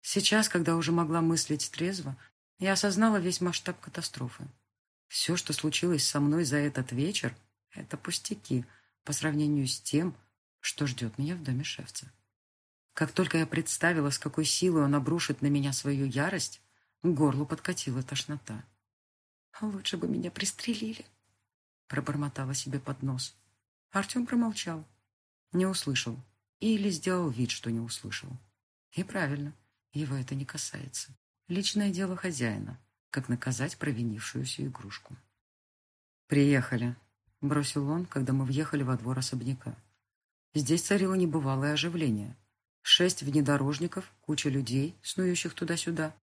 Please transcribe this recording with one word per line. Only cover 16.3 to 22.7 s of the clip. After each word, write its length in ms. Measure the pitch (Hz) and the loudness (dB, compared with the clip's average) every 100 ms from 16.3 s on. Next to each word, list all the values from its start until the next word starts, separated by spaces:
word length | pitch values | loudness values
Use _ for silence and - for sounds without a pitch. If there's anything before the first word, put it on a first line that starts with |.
| 190 - - _ _ _ _ | 0 -4 -8 _ _ _ _
к 40 | 175 | 2
горлу 400 | 151 147 135 147 | 6 4 4 0
подкатила 560 | 160 - 180 - 127 | -4 -4 -4 -2 -4
тошнота. 600 | 131 135 - 147 - 107 - _ _ _ _ _ _ _ _ - | -2 -4 -4 -8 -8 -12 -12 _ _ _ _ _ _ _ _ -6
«Лучше 360 | 214 196 190 175 | -4 -4 -4 -2
бы 100 | 175 | 0
меня 240 | 180 175 | 0 -2
пристрелили», 760 | - 196 - - 220 220 220 - _ _ _ _ _ _ _ _ | -4 -4 -4 -4 -2 -4 -8 -14 _ _ _ _ _ _ _ _
пробормотала 680 | 139 135 143 147 - 131 | -4 -2 -2 -2 -4 -4
себе 260 | 135 - | -4 -4